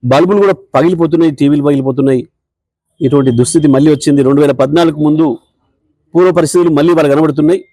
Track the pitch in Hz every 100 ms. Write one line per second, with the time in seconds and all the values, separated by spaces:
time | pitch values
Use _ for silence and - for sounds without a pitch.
0 | 123 135 175 202 196 185 - 139 160 180
1 | 165 160 165 139 143 151 143 139 131 131
2 | 135 131 - _ _ _ _ _ _ _
3 | 139 143 131 120 123 165 147 131 151 147
4 | - 143 131 143 147 131 131 156 165 151
5 | 151 156 156 113 _ _ _ _ _ _
6 | _ 170 180 170 160 180 170 147 160 165
7 | 147 139 160 143 151 185 -